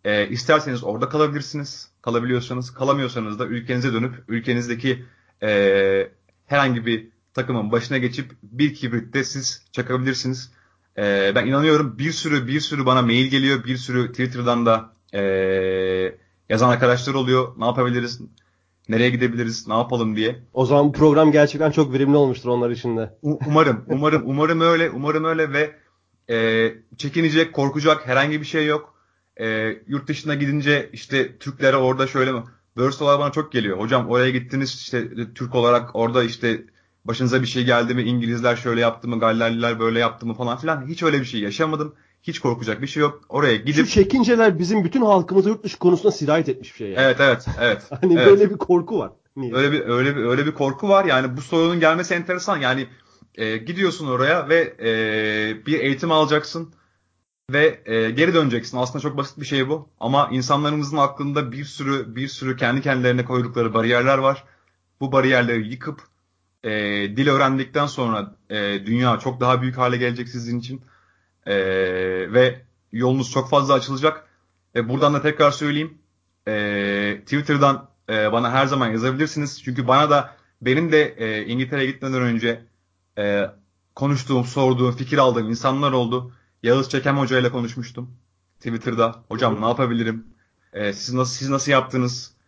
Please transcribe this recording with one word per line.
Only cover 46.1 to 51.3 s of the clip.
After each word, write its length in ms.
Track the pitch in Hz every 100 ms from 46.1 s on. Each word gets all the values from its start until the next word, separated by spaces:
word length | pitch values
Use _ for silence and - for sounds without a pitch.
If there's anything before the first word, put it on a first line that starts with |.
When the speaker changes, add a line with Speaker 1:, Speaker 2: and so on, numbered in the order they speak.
Speaker 2:
sirayet 380 | - 147 160 151
etmiş 220 | 127 -
bir 40 | -
şey 120 | 104
yani. 160 | 95 135
Speaker 1:
Evet, 120 | 127
evet, 260 | 139 123 - -
evet. 220 | 123 101 -
Speaker 2:
<laughs> 140 | 131
Hani 120 | 185
Speaker 1:
Evet. 140 | 170 196
Speaker 2:
böyle 220 | 202 202
bir 80 | 202
korku 420 | - 175 175 214
var. 120 | 98 - _ -
Niye? 200 | 127 127
Speaker 1:
Öyle 160 | 143
bir, 80 | 147 -
öyle 280 | 120 135 143
bir, 80 |
öyle 220 | 117 127 147
bir 60 |
korku 380 | - 139 131 208
var. 160 | 196 185
Yani 320 | 131 131